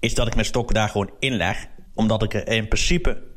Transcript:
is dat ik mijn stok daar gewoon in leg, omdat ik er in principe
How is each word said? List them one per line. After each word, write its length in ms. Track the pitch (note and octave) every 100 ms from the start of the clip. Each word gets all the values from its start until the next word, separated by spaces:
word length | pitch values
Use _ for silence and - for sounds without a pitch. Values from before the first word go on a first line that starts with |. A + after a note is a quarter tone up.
is 140 | A#2+
dat 120 | - A#2+
ik 80 |
mijn 120 | A2+ G#2+
stok 280 | B2+ A#2
daar 140 | G#2+ G#2+
gewoon 220 | G#2 G2 -
in 180 | C#3 A#2+
leg, 300 | E2+ G2+ - - -
omdat 280 | - G#2+ A2
ik 120 | A2
er 140 | A2 -
in 200 | A2+ G#2+
principe 540 | - - F3 - A2+ -